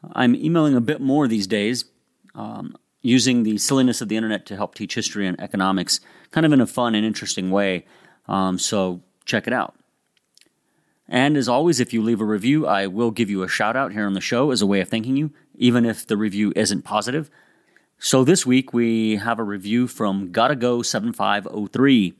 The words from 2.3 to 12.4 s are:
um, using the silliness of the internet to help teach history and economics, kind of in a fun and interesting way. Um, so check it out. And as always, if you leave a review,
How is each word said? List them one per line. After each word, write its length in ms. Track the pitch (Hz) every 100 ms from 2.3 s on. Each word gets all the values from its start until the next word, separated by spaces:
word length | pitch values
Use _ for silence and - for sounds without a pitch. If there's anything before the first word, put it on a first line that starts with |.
| 117
um, 400 | 110 113 - - _ _
using 400 | 127 127 123 123
the 160 | 110 107
silliness 420 | - 135 127 117
of 80 | 110
the 80 | 110
internet 300 | 113 104 -
to 80 |
help 220 | 101 101 -
teach 180 | 101
history 320 | - 110 107 98
and 140 | 90
economics, 580 | 98 101 95 95 90 - - - _
kind 160 | - 160
of 60 |
in 80 | 147
a 80 | 117
fun 260 | - 120
and 100 | 107
interesting 460 | 110 107 101 - 92
way. 340 | 98 98 92 - _ - _ -
Um, 320 | 98 95 90
so 420 | - 107 92 90 _ _
check 240 | - 113 -
it 40 |
out. 220 | 123 - _ _ _ _ _ _ _ _ _ _ _ _ _ _
And 280 | 123 139 151
as 120 | 127
always, 320 | 127 165 135
if 120 | 123
you 80 | 117
leave 200 | 110 117
a 40 |
review, 400 | 107 107